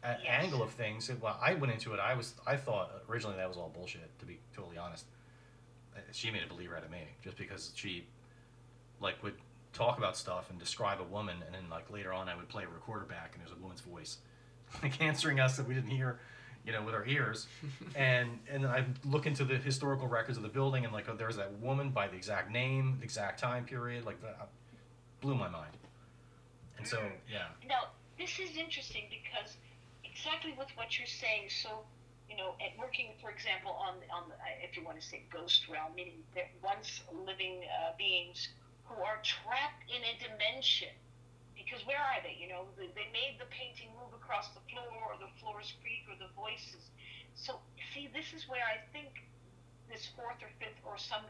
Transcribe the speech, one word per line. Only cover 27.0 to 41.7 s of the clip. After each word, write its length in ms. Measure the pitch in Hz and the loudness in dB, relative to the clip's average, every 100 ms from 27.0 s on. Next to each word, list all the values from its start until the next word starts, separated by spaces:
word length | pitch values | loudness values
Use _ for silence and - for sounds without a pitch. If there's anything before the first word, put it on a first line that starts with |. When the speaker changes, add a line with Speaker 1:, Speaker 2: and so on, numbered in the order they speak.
| 104 95 - | -2 -6 -6
Speaker 1:
yeah. 160 | 107 - - - | -6 -6 -8 0
Speaker 2:
Now, 220 | 262 - - - - | 2 2 -8 -18 -6
this 200 | 359 - | -4 -2
is 180 | 370 311 | -4 -2
interesting 480 | 330 - - - 208 | -2 -2 -2 -6 -6
because 460 | 247 - - 202 - - - - - | -8 -4 -4 -6 -12 -18 -20 -20 -16
exactly 480 | - - 302 320 320 262 | -14 -6 0 0 0 -4
with 100 | 277 - | -6 -4
what 220 | 226 240 | 0 0
you're 80 | 247 | 0
saying, 420 | - 240 220 - | 0 4 2 2
so, 360 | - 220 214 220 - - - - | -2 -2 -4 -8 -18 -20 -20 -10
you 80 | 214 | -4
know, 180 | 190 - | -4 -4
at 160 | - 220 | -6 -4
working, 340 | 247 240 226 214 | -2 -2 -2 -6
for 100 | 214 | -10
example, 420 | - 220 185 196 | -4 0 0 0
on, 220 | 185 190 - - | -2 -2 -2 -6
on, 180 | 170 165 | -6 -6
uh, 40 | - - - | -8 -6 -6
if 160 | - - | -6 -6
you 80 | |
wanna 160 | 165 156 | -8 -8
say 220 | - - - | -8 -10 -8
ghost 360 | 165 170 - - | -8 6 6 8
realm, 260 | 151 156 | -2 -2
meaning 260 | 175 180 165 160 | -4 -8 -8 -6
that 140 | 185 180 - | -4 -4 -2
once 400 | 190 208 - - 180 165 | 0 0 0 -8 -8 -6
living, 400 | 190 190 185 180 | -4 -2 -2 -2
uh, 280 | 175 165 165 165 | -2 0 0 2
beings 520 | 170 180 175 - - - - - | 4 4 2 -4 -6 -6 -20 -20
who 120 | - 226 | -12 -2
are 160 | 285 320 | 0 2
trapped 600 | - - 214 254 294 - - | 2 0 2 2 2 -2 -6
in 120 | 240 | -2
a 100 | 233 226 | -2 -4
dimension. 720 | 233 214 214 262 262 - - - - - - - - - | -6 2 2 4 6 6 4 -10 -20 -20 -20 -20 -20 -10
Because 260 | - | -8